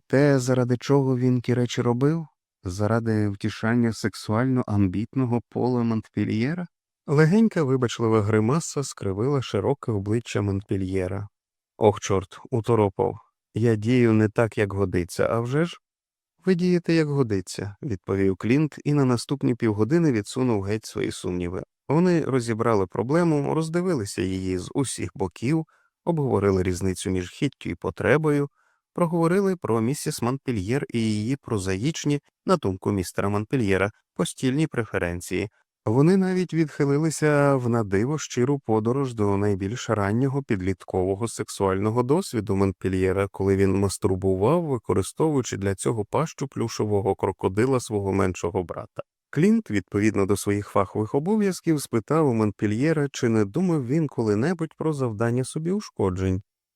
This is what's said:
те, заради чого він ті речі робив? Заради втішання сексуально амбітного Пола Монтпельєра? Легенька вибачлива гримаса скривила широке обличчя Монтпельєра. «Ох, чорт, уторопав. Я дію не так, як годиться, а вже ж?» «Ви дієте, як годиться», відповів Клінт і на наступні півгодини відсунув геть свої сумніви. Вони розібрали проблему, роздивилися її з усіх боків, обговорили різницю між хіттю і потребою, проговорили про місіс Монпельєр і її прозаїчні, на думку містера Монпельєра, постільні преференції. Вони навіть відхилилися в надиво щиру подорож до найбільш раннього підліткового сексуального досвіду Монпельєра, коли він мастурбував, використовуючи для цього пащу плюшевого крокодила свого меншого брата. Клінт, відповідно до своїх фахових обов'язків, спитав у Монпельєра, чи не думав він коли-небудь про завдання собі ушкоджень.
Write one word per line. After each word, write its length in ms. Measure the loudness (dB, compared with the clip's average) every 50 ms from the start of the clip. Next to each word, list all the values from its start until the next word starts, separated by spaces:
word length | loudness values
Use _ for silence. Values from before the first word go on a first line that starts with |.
| 0
те, 320 | 0 2 4 4 4 4 2
заради 380 | 2 0 0 0 2 0 0
чого 420 | -2 0 2 2 2 2 2 0 0
він 220 | 2 2 2 0
ті 140 | 0 0 0
речі 280 | 0 0 -2 -2 -2 0
робив? 440 | 0 0 2 2 0 0 0 -6 -10 _ _ _ _ _ _ -10
Заради 640 | -8 -4 -2 0 2 2 0 0 0 0 2 0 0
втішання 640 | -2 -4 -6 -6 -6 -2 -2 0 2 2 2 0 0
сексуально 720 | -2 -4 -6 -6 -6 -6 -2 0 0 2 2 0 0 0
амбітного 760 | 0 2 2 2 2 2 -2 -6 -4 -4 -4 -2 0 -2 -4 -4 _
Пола 340 | -6 -2 -2 0 0 0 0
Монтпельєра? 840 | 0 0 -2 -4 -6 -4 -4 -2 0 0 -2 -2 -2 -4 -6 -8 -12 _ _ _ _ _ _ -6
Легенька 560 | -2 4 4 4 6 6 6 4 4 2 0 0
вибачлива 600 | 2 2 2 2 0 0 0 2 4 4 4 4
гримаса 640 | 4 4 4 4 4 2 0 -2 -4 -6 -6 -6
скривила 580 | -8 -8 -8 -6 -4 -2 -2 -2 0 0 -2 -2
широке 500 | -2 -2 -2 0 0 -2 -2 -2 -4 -2
обличчя 500 | -2 0 0 -2 -2 -2 -2 -2 -2 0
Монтпельєра. 840 | 0 0 -2 -2 -2 -4 -2 -2 -2 -2 -2 -2 -2 -4 -6 -8 -12 _ _ _ _ _ _ _ _ _
«Ох, 240 | 4 4 4 4 4
чорт, 380 | 0 0 0 0 0 -4 -14 -20 -14 -6
уторопав. 680 | -4 -4 0 2 2 4 4 2 2 0 -2 -2 -2 -6 -14 _ _ _ _ _ -4
Я 200 | 0 2 2 2
дію 380 | 2 2 2 4 4 6 6 6
не 160 | 6 4 2
так, 300 | 2 2 0 0 2 -2
як 140 | -2 -2 0
годиться, 560 | -2 -2 0 0 -2 -2 -2 -2 -2 0 0
а 100 | 0 -2
вже 240 | -2 -2 -2 -2 -2
ж?» 140 | -2 -6 -14 _ _ _ _ _ _ _ _ _ _ _ _ 0
«Ви 100 | 0 0
дієте, 400 | 2 2 2 2 2 2 2 2
як 140 | 2 2 2
годиться», 680 | 2 0 0 2 0 -2 -2 -4 -8 -8 -8 -10 -10 -10 -8
відповів 540 | -6 -6 -6 -4 -4 0 2 2 2 2
Клінт 400 | 0 0 2 2 2 2 0 -4 -6 -4
і 100 | 0 2
на 100 | 2 4
наступні 500 | 2 2 0 0 -4 -6 -2 0 -2 -2
півгодини 580 | 0 0 0 2 2 0 2 2 2 2 2 2
відсунув 500 | 0 -2 -4 -4 -2 0 0 0 0 0
геть 240 | -2 -4 -4 -6
свої 260 | -8 -6 -6 -6 -4 -6
сумніви. 500 | -6 -6 -6 -4 -4 -4 -4 -6 -8 -10 _ _ _ _ 0
Вони 360 | 2 2 4 4 2 2 0
розібрали 600 | 0 -2 -2 0 -2 -2 0 2 2 2 2 2
проблему, 680 | 0 -2 -4 -2 0 2 2 2 2 2 0 0 -2 -2
роздивилися 680 | -2 -2 -2 -4 -4 -2 0 -2 -2 -4 -6 -4 -4 -4
її 360 | -2 -2 -4 -2 -2 -4 -4
з 120 | -4 -6 -4
усіх 360 | -4 -4 -4 -4 -8 -8 -8 -6
боків, 500 | -4 -6 -6 -4 -4 -4 -2 -2 -2 -2 _ _ _ _ _ _ _ -6
обговорили 580 | -4 -2 -2 0 0 0 2 4 4 4 4 2
різницю 480 | 0 -2 -2 -2 -2 -2 -2 -4 -2
між 200 | -2 -2 -4 -6
хіттю 380 | -6 -4 -4 -4 -4 -4 -8 -8
і 60 | -8
потребою, 720 | -6 -6 -8 -6 -2 0 2 2 2 2 2 0 0 -2 -4 _ _ _ _ _ _ _ _ -4
проговорили 640 | -2 -2 0 0 0 0 2 2 2 0 0 -2
про 240 | -2 -2 -2 0 0
місіс 420 | 0 0 -2 -2 -4 -6 -6 -4 -2
Монпельєр 640 | -2 -2 -4 -4 -4 -4 -4 -2 -2 -2 -4 -4 -4 -4
і 60 | -2
її 360 | 0 0 0 0 -2 -2 -4
прозаїчні, 840 | -6 -4 -4 -4 -2 -2 -2 -2 -2 -2 -4 -4 -4 -2 -2 -2 -2 _ _ _ _ -2
на 100 | 0 0
думку 360 | 0 2 -2 -4 -2 -2 -2 -2
містера 360 | -2 -2 -4 -4 -4 -2 -2
Монпельєра, 640 | -2 -2 -4 -2 -2 -2 2 2 2 2 2 0 -2 _ _ _ _
постільні 520 | -4 -4 -4 -4 -4 -2 -2 0 0 -2
преференції. 840 | -2 -2 -4 -6 -4 -4 -2 -2 -2 -4 -6 -8 -4 -4 -4 -4 -4 _ _ _ _ _ _ -4
Вони 300 | 0 2 4 4 4 4
навіть 380 | 4 2 0 0 -2 -2 -2 0
відхилилися 1000 | -2 -2 -2 0 -2 0 2 2 2 0 0 -2 0 0 2 4 4 4 4 2
в 120 | 2 2 0
надиво 500 | 0 0 0 2 2 0 2 0 -2 -6
щиру 400 | -6 -6 -2 0 0 0 0 -2
подорож 560 | 0 0 0 2 2 0 0 0 -2 -4 -2
до 220 | -2 0 0 2
найбільш 540 | 2 2 0 0 0 -2 -4 -6 -6 -4 -2
раннього 520 | 0 0 2 0 2 2 0 0 -2 -4 -2
підліткового 840 | -2 -4 -2 0 -2 -4 -4 -6 -6 -2 -2 0 0 -2 -2 -4 -6
сексуального 720 | -6 -8 -10 -8 -4 -2 0 0 2 2 0 0 0 0 0
досвіду 540 | 2 0 0 0 -2 -4 -4 -2 0 2
Монпельєра, 720 | 2 2 2 0 _ -4 -2 0 2 2 2 2 2 0 -2 -2
коли 240 | -2 0 2 4
він 220 | 4 4 2 2 2
мастурбував, 840 | 0 0 -2 -2 -2 -2 -2 0 0 0 0 2 2 2 2 2 0
використовуючи 920 | -2 -4 -6 _ -2 0 0 0 -2 -2 -2 0 0 2 0 -2 -2 -4
для 180 | -4 -2 -2 -2
цього 300 | -2 -2 -4 -2 -2 -4
пащу 440 | -2 -2 -2 -2 -2 -4 -8 -10 -8
плюшевого 640 | -6 -4 -6 -4 -2 -4 -2 0 0 0 0 0 -2
крокодила 640 | 0 -2 -4 -4 -2 -4 -2 0 0 0 2 2 0
свого 320 | -2 -2 -4 -4 -2 0 0
меншого 520 | 0 0 0 -2 -2 -6 -4 -2 -4 -4
брата. 380 | -4 -8 -12 -12 -14 _ -16 -18 _ _ _ _ -8
Клінт, 400 | -2 2 4 4 4 2 0 0
відповідно 560 | -2 -4 -2 _ -2 0 2 2 2 2 2
до 100 | 2 0
своїх 320 | 0 0 -2 -2 -2 -2 -2
фахових 460 | 0 0 0 0 -2 -4 -4 -2 -2
обов'язків, 680 | -2 0 0 0 0 0 0 -2 -4 -2 -2 -2 -2 -2
спитав 460 | -2 -4 -4 -2 0 0 2 2 2
у 60 | 2
Монпельєра, 720 | 2 2 0 0 0 -2 -2 0 2 0 0 2 0 -2 -4 -4
чи 160 | -2 0 2
не 160 | 4 2 2
думав 420 | 2 0 0 0 2 0 0 0
він 200 | 0 0 0 0
коли-небудь 680 | -2 -2 -2 0 2 2 2 2 0 0 -2 -4 -8 _ -6
про 140 | -4 -4 -2
завдання 520 | -2 -2 -4 -2 -2 0 0 0 0 -2
собі 260 | -4 -6 -6 -4 -2
ушкоджень. 720 | -4 -4 -4 -8 _ -2 0 0 0 0 0 0 0 -2 -4 _ _ _ _ _ _